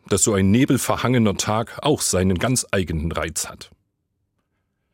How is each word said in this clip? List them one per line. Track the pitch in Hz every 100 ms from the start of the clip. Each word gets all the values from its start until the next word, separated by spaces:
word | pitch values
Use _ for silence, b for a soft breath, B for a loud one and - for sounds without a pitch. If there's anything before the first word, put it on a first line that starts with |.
| -
dass | 98
so | -
ein | 98 95
nebelverhangener | 113 147 131 - 101 120 127 107 92
Tag | - 107 117 -
auch | 147 127
seinen | - 90 95 87
ganz | 117 127 -
eigenen | 101 82 82 80
Reiz | 78 82 - -
hat. | - - _ _ _ _ _ _ _ _ _ _ _ _